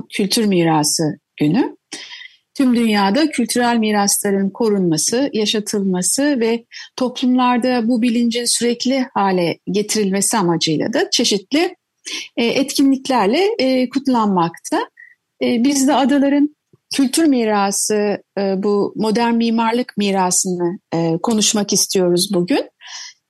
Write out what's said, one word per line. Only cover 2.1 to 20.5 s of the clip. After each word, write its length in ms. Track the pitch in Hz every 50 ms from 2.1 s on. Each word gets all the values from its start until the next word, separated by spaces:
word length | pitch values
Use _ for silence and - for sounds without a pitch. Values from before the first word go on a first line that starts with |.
| - - - - _ _ _ _ -
Tüm 220 | - 277 254 240
dünyada 540 | 240 233 220 214 208 196 196 196 254 330 294
kültürel 460 | - - 233 - - 247 240 240 240
mirasların 760 | 226 214 214 214 208 202 202 - - - 202 196 196 196 190
korunması, 800 | 190 - 240 214 208 196 185 170 156 156 - - 233 247 285 -
yaşatılması 1080 | 185 214 214 208 - 214 208 - - 208 196 196 180 180 180 - - - 285 294 285 240
ve 240 | 233 220 233 233 233 _ - - - - -
toplumlarda 920 | - 262 247 254 - 269 247 254 254 247 247 247 240 214 254 254 247 226 226
bu 140 | 254 220
bilincin 420 | 233 247 220 240 240 233 226 247 240
sürekli 640 | 233 - - 233 240 233 240 - 240 269 269 262 254 -
hale 440 | 214 196 196 185 180 175 160 151 - -
getirilmesi 680 | - 180 208 208 208 - 220 208 190 190 202 196 - -
amacıyla 560 | 220 185 175 170 165 - 165 156 147 - -
da 180 | 233 294 392 381
çeşitli, 680 | - - 233 - 214 196 - - 254 302 359 359 370 _ _ _ _ _ - - - - - - -
e, 100 | 294 240
etkinliklerle, 1000 | 233 - - 277 277 - - 277 269 269 262 262 - 262 233 196 190 240 330 392 415 466 -
e, 300 | 254 262 262 254 254 247
kutlanmakta. 1000 | - 269 269 269 254 233 220 208 190 180 165 170 170 - - - 302 381 539 - _ - - - _ _ _ _ _ -
E, 220 | 254 247 247 233 233
biz 240 | 277 285 277 269 277
de 60 | 277
adaların 600 | 226 277 233 285 285 269 277 285 285 285 294 - _ _ _ _ _ _ - -
kültür 300 | - 277 247 - 320 330
mirası, 1000 | 302 269 247 226 214 214 202 196 202 196 - - - 214 208 208 208 202 - - _ - 190
e, 240 | 202 196 196 185
bu 300 | 202 208 202 202 196 - -
modern 380 | - 214 220 202 240 233 233 233
mimarlık 640 | 233 233 233 226 226 226 226 226 247 247 - -
mirasını, 840 | - 208 196 190 190 185 180 180 - - 190